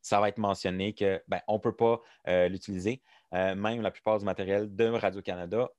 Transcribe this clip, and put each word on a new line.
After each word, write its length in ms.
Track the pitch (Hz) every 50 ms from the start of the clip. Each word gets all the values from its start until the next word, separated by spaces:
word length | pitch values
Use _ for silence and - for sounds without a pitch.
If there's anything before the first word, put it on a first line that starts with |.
| -
ça 160 | - 107 101
va 100 | 104 104
être 100 | 101 113
mentionné 540 | 107 101 98 - - 95 90 92 95 104 104
que, 280 | - 101 98 95 87 -
ben, 140 | - 98 92 -
on 120 | - 107 107
peut 160 | - 123 101
pas, 260 | - 117 117 117 117 - - - _ _
euh, 200 | - 90 90 90
l'utiliser. 540 | 90 92 92 - - 101 92 90 107 127 131 _ _ - - _ _ 90
Euh, 200 | 90 95 95 95
même 280 | 98 101 110 117 120
la 100 | 110 95
plupart 260 | - - _ 107 110
du 80 | 107 101
matériel 480 | 101 92 - 98 92 98 101 107 104 98
de 120 | 98 113
Radio-Canada 840 | 113 117 110 104 98 95 98 92 - 92 90 87 87 98 113 127 - -